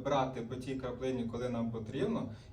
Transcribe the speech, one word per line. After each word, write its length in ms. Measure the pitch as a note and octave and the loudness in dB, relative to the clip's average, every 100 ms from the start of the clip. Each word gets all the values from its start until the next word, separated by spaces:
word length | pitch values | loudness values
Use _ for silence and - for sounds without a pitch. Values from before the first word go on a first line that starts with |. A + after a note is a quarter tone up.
брати 360 | C3+ D3 B2+ B2 | 4 4 4 0
по 140 | A2+ | -4
тій 200 | B2 C#3 | -4 -2
краплині, 500 | C3 B2+ A#2 C3 B2 | -2 -2 -2 0 0
коли 240 | A2+ A#2 B2 | 0 0 0
нам 220 | A#2 A#2 | 0 0
потрібно, 580 | A2+ G#2+ C3+ A3+ - - - - | -2 -2 0 2 2 -2 -6 -12